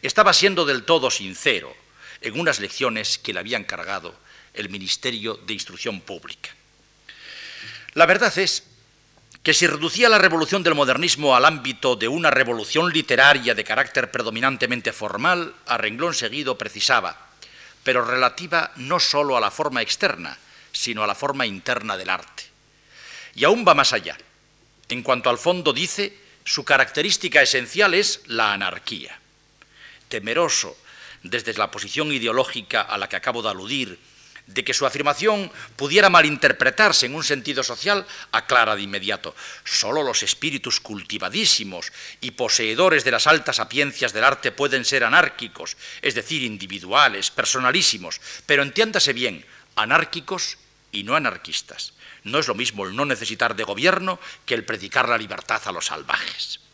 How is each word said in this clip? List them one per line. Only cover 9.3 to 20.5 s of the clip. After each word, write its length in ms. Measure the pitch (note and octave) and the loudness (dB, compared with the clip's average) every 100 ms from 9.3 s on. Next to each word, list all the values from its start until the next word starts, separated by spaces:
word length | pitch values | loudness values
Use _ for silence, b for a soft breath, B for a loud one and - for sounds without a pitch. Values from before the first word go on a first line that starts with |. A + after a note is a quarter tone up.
| - | -8
que 120 | - | 0
si 120 | D3+ F3 | 4 4
reducía 420 | D3 D#3+ F#3+ A#3+ | 2 -4 4 6
la 120 | G#3+ | 6
revolución 420 | F#3 D#3+ D#3 G3 | 6 4 2 2
del 140 | E3+ D3+ | 2 4
modernismo 600 | C3+ C3 E3+ C#3+ D3 B2+ | 4 4 2 0 6 8
al 100 | C#3+ | 6
ámbito 500 | D#3 B2+ A#2+ C3 A#2+ | 4 -6 -2 0 0
de 120 | A2 | 0
una 220 | D3+ D#3+ | 2 2
revolución 640 | C3 B2 A#2 G#2 D3+ F3 | 4 2 0 -2 0 2
literaria 600 | E3 - B2 C3+ C#3+ A#2+ A2 | 0 2 6 8 6 2 0
de 80 | |
carácter 480 | G#2+ A2+ C3+ - B2 | 0 0 0 0 -2
predominantemente 840 | - A2+ A2+ C3 C3 A#2+ B2 A2+ | -2 -4 0 -2 0 -2 -2 -4
formal, 600 | G#2+ G#2 G2 D3+ F3+ D#3+ - - | -6 -6 -2 0 0 -2 -12 -4
a 120 | A#2+ | -2
renglón 360 | G#2+ A2+ E3+ | -2 -2 -4
seguido 440 | D#3 A#2 C3 C3 B2+ | -2 -4 -4 -6 -4
precisaba, 720 | G#2+ G#2 - B2+ F#2 - - _ B B B B | -6 -4 2 2 0 -10 -20 _ B B B B
"pero 220 | - B2 A#2 | 0 0 2
relativa 680 | B2+ B2+ - F3 E3+ - - | 2 2 0 -2 -2 -2 -6
no 240 | B2+ F3+ | -4 0
solo 360 | - D3 C#3+ B2+ | 2 0 2 2
a 60 | |
la 80 | G#2 | 0
forma 320 | - D3+ B2+ | 0 -2 -2
externa, 560 | A2+ - F#3+ F2 D#2+ C2 B | -4 -2 -2 -2 -10 -14 B